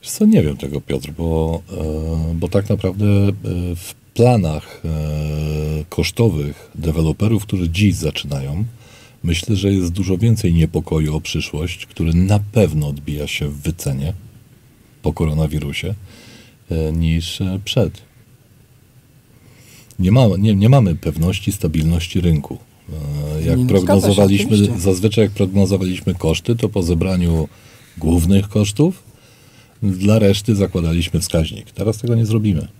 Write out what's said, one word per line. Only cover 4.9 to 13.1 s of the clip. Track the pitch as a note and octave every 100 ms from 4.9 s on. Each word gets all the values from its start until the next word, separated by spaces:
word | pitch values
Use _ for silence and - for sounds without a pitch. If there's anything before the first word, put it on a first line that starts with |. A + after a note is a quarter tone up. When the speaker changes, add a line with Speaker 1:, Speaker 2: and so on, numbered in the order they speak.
| D#2 D#2 D2+ D2+ D2+ D#2 D2+ D2+ D#2 D2+
Speaker 1:
kosztowych | - D#2 - A#2 D#2+ D2 C#2+ - -
deweloperów, | E2 D#2 D#2+ D2 G2+ A2
którzy | - G2 E2+
dziś | E2 G#2 E2
zaczynają, | D#2+ - C#2 C#2 C2+ D2+ A#2 - - - - _
myślę, | F2 E2+ - G2+
że | G2
jest | G2 F2
dużo | F2+ F#2 F#2
więcej | A2+ A2 F#2
niepokoju | E2+ D#2+ D#2+ D#2+ D#2+ D2+ D2+
o |
przyszłość, | - E2 - D2+ E2 - -
który | - E2
na | E2 F#2 G#2 G#2
pewno | - F#2 D2+ D2
odbija | C#2 D2